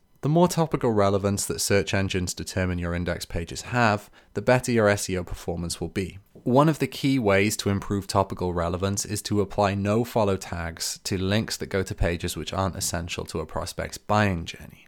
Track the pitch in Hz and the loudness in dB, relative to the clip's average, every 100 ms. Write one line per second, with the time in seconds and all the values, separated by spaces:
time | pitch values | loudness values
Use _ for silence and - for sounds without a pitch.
0 | _ _ 139 165 175 165 156 - 123 104 | _ _ 2 4 4 4 0 0 2 4
1 | 98 98 101 101 - - - 101 - 98 | 4 4 2 0 -2 -4 2 2 2 0
2 | 95 95 90 - - 95 92 87 87 87 | 0 0 -2 -4 -4 -2 0 0 -2 -2
3 | 87 80 - 87 82 67 - 123 113 104 | -2 -4 -6 -6 -6 -10 -4 2 2 2
4 | - - _ 113 107 123 127 113 104 101 | -4 -20 _ -2 2 2 4 4 4 4
5 | - 92 90 - - 85 85 - 82 101 | 0 -4 -4 -6 -6 -4 -6 -6 -6 -4
6 | 87 92 - - 127 127 160 147 131 - | -6 -10 -20 -6 2 6 6 2 -2 0
7 | 139 135 101 98 104 - 101 98 - 101 | 0 2 4 4 4 2 0 0 -2 -4
8 | - 98 95 98 92 85 85 87 98 101 | 0 0 0 -2 -2 0 -2 0 -2 -2
9 | - 104 - 104 95 - 101 98 101 110 | -4 -6 -2 0 0 0 0 2 2 2
10 | 117 117 101 95 - 85 82 82 - - | 2 2 2 0 -4 -6 -6 -6 -8 -8
11 | - 95 95 107 - - - 98 92 - | -4 -2 0 0 -2 -6 -4 -2 -2 0
12 | 90 87 87 80 76 92 95 - - 87 | 0 0 -4 -6 -6 -2 -2 -2 -4 -4
13 | 85 - - 82 78 - 85 - 80 - | -6 -8 -6 -8 -6 -6 -6 -8 -8 -10
14 | - 107 104 85 80 - - - | 0 2 4 0 -4 -12 -18 -20